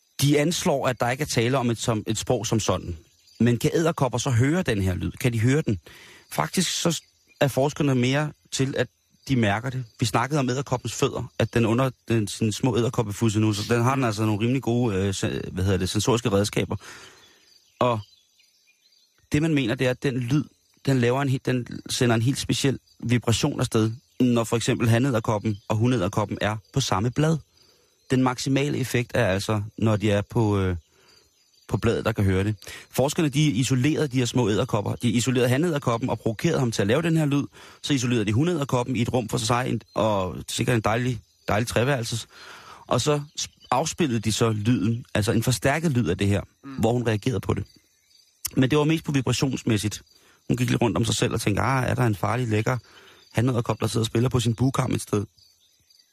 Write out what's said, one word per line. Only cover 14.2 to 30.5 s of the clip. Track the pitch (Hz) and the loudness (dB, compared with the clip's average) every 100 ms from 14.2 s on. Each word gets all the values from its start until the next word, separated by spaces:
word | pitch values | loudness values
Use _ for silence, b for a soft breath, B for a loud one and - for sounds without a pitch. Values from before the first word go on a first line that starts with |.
| 110 | 0
nogle | 101 | 0
rimelig | 117 131 | 0 0
gode, | 117 120 123 95 | 0 0 0 0
øh, | 98 | -2
se-, | 95 101 65 - | -2 -4 -4 -6
hvad | - | -2
hedder | 92 92 | 0 0
det, | 90 | 0
sensoriske | 107 117 117 117 | 0 0 0 2
redskaber. | 98 104 - 101 - B B B B B B B B _ _ | 0 0 -2 -4 -6 B B B B B B B B _ _
Og | 123 113 104 _ _ _ _ _ _ _ _ _ _ _ _ | -2 -2 -6 _ _ _ _ _ _ _ _ _ _ _ _
det, | 147 | -2
man | 160 | 2
mener, | 147 120 131 | 0 0 0
det | 131 | -2
er, | |
at | 127 | -2
den | 143 127 | -4 -4
lyd, | 120 147 120 _ _ _ - | 0 -2 -2 _ _ _ 0
den | 131 | 2
laver | 120 127 | 2 2
en | 139 | 0
helt, | 131 - | -2 -2
den | 127 120 - - | -4 -4 -10 -8
sender | - 120 113 | 0 2 4
en | |
helt | 113 131 | 2 0
speciel | - - 139 123 - _ | -2 0 0 -2 -8 _
vibration | 120 120 - 110 147 - | 0 0 2 0 0 -2
afsted, | 120 113 110 117 - - | -2 0 0 -2 -14 0
når | 127 120 | 2 2
for | 113 120 | 0 -2
eksempel | 123 104 113 | 0 0 2
hanedderkoppen | 117 139 113 - 107 110 104 - | 4 2 0 0 -2 -2 -4 -4
og | 110 | 0
hunedderkoppen | 120 123 87 - 101 104 | 2 2 0 -2 -2 -2
er | 101 107 - | -4 -4 -4
på | - | -4
samme | - 95 117 | 0 0 0
blad. | 135 156 160 - b b b b b - | 0 0 0 -6 b b b b b -2
Den | 127 | 2
maksimale | 127 127 - 135 143 127 | 2 0 0 0 0 -2
effekt | 127 120 120 131 | -2 -2 0 0
er | 107 | 2
altså, | 95 - 107 107 - | 0 0 -2 -4 -2
når | 113 107 | 0 2
de | 104 | 2
er | 101 | 0
på, | 101 120 107 | 0 0 2